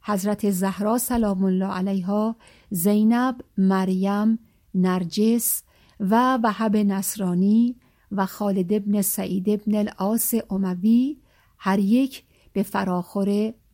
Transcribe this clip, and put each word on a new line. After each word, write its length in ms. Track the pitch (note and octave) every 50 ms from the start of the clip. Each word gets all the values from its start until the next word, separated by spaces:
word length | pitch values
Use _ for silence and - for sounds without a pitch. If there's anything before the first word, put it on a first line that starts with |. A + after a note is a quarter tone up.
| -
حضرت 460 | G#3+ G#3 F#3+ F#3+ G#3 G#3 G#3 G#3+ G3+
زهرا 480 | F#3+ F3+ G3 F#3+ F#3 F#3+ G#3 G#3+ A#3
سلام 460 | B3 - - B3 A#3 A3 G3+ G3 F#3 G3
الله 240 | F#3+ F#3 F#3 F#3+
علیها، 680 | G3 F#3+ F#3 F#3 G3 G3 F#3+ F3 F#3+ G3+ G#3+ G#3+ A3+ A3+ _ - - - _ _ -
زینب، 720 | G#3 E3 E3+ G#3 G#3 G#3+ G#3+ A3 A#3 A#3+ B3+ C4 B3 - - _ -
مریم، 840 | F#3+ F#3+ F#3+ F#3+ F#3+ F#3 F#3+ F#3 F#3 F#3+ G3 G3+ G#3 G#3+ A3+ A3+ A3+ - _ _ _ _ _ -
نرجس 920 | F#3 F3+ F#3 F3+ F#3 F3+ D#3+ - G#3 G#3+ A3+ A#3 A#3 - - - - _ _ _ _ _ _ _ -
و 400 | G#3 F#3 A3 A#3 B3+ B3+ C4 A#3+ A#3
وهب 340 | G#3+ G3 - A3+ G#3+ G3+
نصرانی 1000 | G#3+ G#3 G3+ G3 G3 F#3+ - - - F#3+ F3+ F3 F3+ F#3+ G3+ G#3+ A3+ A#3+ B3 B3 _ _ _ _ _ _ -
و 140 | G3+ G3+ F#3+
خالد 480 | F#3+ - - G#3 G3+ F#3+ G3 F3+ F3 G#3
ابن 280 | G#3+ G3+ G3+ G#3 G#3
سعید 480 | G3 - - G3+ F#3+ - F3+ F#3+ F3+ G#3
ابن 260 | G#3+ G#3 - G#3 G#3+
العاص 580 | G#3 G#3+ - - - F#3+ G3+ A3+ A3+ - - A#3+ A3 - -
اموی، 680 | F#3+ G3 G3 F#3 F3+ F3 F#3+ A3 A#3 A#3+ C4 C#4+ D4+ - _ _ _ _ _ _ _
هر 220 | _ - F#3+ G3 G#3+
یک 440 | G3 G3 A#3 B3+ C#4 C4 - - _ _ _ _ _ - -
به 100 | G3 G#3
فراخور 880 | - - G3 G3 F#3+ F3+ F3+ F3 - - G3+ G3 G3+ G3+ G#3 G#3+ A3 A#3+ _ _ _